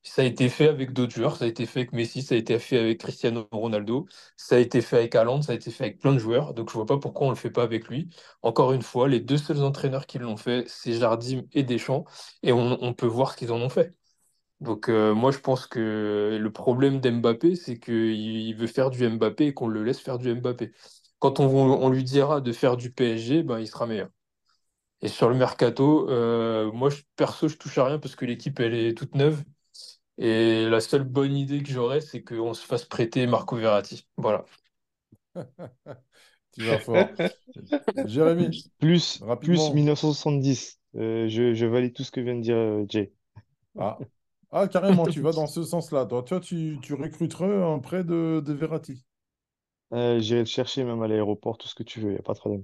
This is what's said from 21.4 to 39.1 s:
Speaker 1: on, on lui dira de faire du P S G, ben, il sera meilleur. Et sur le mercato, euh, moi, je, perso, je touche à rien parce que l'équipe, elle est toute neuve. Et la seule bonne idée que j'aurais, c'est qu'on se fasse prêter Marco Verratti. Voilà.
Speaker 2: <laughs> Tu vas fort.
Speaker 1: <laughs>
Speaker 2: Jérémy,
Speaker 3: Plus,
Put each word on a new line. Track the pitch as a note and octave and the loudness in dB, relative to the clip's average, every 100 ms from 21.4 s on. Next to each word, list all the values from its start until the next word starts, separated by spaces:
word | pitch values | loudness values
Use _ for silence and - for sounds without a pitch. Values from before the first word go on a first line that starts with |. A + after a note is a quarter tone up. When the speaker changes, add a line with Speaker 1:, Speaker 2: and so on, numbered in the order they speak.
Speaker 1:
on, | C#3 | 4
on | C3+ C3+ C3+ C3 | 6 4 4 4
lui | C3 | 2
dira | B2+ C#3 C#3 D3 | 2 2 4 2
de | B2 | -2
faire | A#2 C3+ A#2+ | 0 0 0
du | A#2+ | -6
P | - A#2+ | -2 0
S | A2+ | 0
G, | A2+ D#3 | 0 0
ben, | D#3 A2+ | 0 -4
il | A2 | -6
sera | - A#2 | -6 -4
meilleur. | G#2+ F2+ _ _ _ _ _ _ _ _ _ | -4 -8 _ _ _ _ _ _ _ _ _
Et | G#2+ | -8
sur | - A#2 | 2 2
le | |
mercato, | B2+ B2 - A#2+ A#2 C#3 D3+ C3+ | 4 0 2 0 4 4 4 4
euh, | B2 A#2 A#2 A2+ A2 A2 | 0 2 2 0 0 -2
moi, | A2+ C3+ | 0 -2
je, | C#3+ _ - | -2 _ -2
perso, | D3+ - D#3+ | -2 0 -4
je | - | -4
touche | D3 D3 | -6 0
à | |
rien | C3 D3+ | 0 0
parce | C#3+ - | -8 -8
que | |
l'équipe, | B2 A#2 - C#3 | -6 -4 -6 -2
elle | A#2 | 0
est | A#2 A#2 A#2 | 0 0 -2
toute | C#3+ C#3 | -4 2
neuve. | C#3+ D3+ - _ _ - - - _ - | 2 2 -8 _ _ -20 -20 -20 _ -4
Et | A2+ A2+ A2+ A2+ A2+ | 0 4 4 4 4
la | A2 | 2
seule | - C#3+ | 2 0
bonne | C3+ C3 C#3 C#3 | 2 0 0 0
idée | C#3 C#3+ | -2 -4
que | C#3+ | -4
j'aurais, | B2+ A#2+ D3 | -2 0 -2
c'est | D3+ A#2 | -4 -14
qu'on | G2+ A#2 A#2 | -10 -6 -4
se | A2+ | -6
fasse | - A#2+ | -6 -6
prêter | - - A2+ C3+ B2 | -4 -2 -2 0 2
Marco | A#2+ - A#2 | 0 0 0
Verratti. | A2 G#2 G2+ - _ - | 2 2 0 -16 _ -4
Voilà. | A2 G#2 - _ _ _ _ _ _ - _ | 0 0 -4 _ _ _ _ _ _ -20 _
Speaker 2:
<laughs> | F3+ - _ D3 _ - C3 _ _ _ _ _ | -14 -14 _ -20 _ -20 -20 _ _ _ _ _
Tu | - | -8
vas | A2+ A2 | -2 -2
fort. | - A#2 G#3 - F3+ - - - | 2 2 2 0 -4 -6 -20 -20
Speaker 1:
<laughs> | G3 C#4+ - C4+ C4 | -6 -2 -2 -4 -4
Speaker 2:
Jérémy, | B2 D#3+ E3+ - D#2+ - _ | 4 4 4 0 -2 -14 _
Speaker 3:
Plus, | D#3 F3 - | 4 4 2